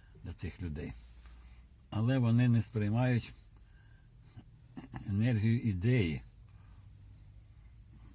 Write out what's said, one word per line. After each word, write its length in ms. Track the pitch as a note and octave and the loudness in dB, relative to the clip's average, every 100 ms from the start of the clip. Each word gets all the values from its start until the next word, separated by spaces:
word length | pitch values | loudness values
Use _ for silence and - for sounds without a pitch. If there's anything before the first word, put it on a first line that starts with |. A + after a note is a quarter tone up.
| - - | -20 -18
для 80 | - | -14
цих 300 | E2+ E2+ - | -10 -10 -8
людей. 300 | F2 D2 E2 - - - - - - - - - - | -8 -8 -8 -12 -18 -20 -20 -20 -20 -20 -20 -20 -8
Але 280 | G#2 A#2 C3+ | -2 2 2
вони 300 | A#2 A#2 B2 | 4 4 6
не 140 | A#2 | 4
сприймають 680 | - A2 G#2 A2+ B2+ A#2+ - - - - - - - - - - - - - - - - - - - | 2 -2 0 2 2 0 -2 -12 -20 -20 -20 -20 -20 -20 -20 -20 -20 -20 -20 -20 -20 -20 -14 -12 -4
енергію 520 | G2 A#2+ A2+ A2 A#2 | 0 2 2 2 2
ідеї. 640 | A#2+ F#2 A2 B2+ E2+ C#2 - - - - - - - - - - - - - - - - - - - | 0 0 2 2 2 -2 -8 -20 -20 -20 -20 -20 -20 -20 -20 -20 -20 -20 -20 -20 -20 -20 -20 -20 -20